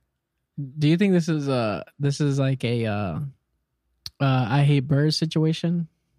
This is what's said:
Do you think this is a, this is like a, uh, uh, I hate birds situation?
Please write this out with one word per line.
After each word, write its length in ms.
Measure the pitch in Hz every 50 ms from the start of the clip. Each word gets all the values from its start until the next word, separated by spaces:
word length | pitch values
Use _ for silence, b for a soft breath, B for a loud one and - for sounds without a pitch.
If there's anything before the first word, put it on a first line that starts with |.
| _ _ _ _ _ _ _ _ _ _ - - 143 131 135 156
Do 120 | 151 147
you 80 | 165 170
think 160 | 208 196 185
this 160 | 175 160 165
is 180 | 160 151 143 139
a, 380 | 135 123 113 107 98 80 - - _ -
this 220 | 143 143 143 -
is 180 | 151 143 139 139
like 260 | 135 135 135 131 -
a, 200 | 117 120 120 113
uh, 340 | 107 101 104 104 92 78 160 151 139 - _ _ _ _ _ _ _ _ _ _ _ _ _ - - _ -
uh, 260 | 139 135 131 131 123 101
I 140 | 127 143 143
hate 240 | 143 147 143 131 143
birds 300 | 147 139 147 156 156 -
situation? 720 | 165 160 - 160 156 160 160 - - 170 175 175 165 - _ _ _ _ _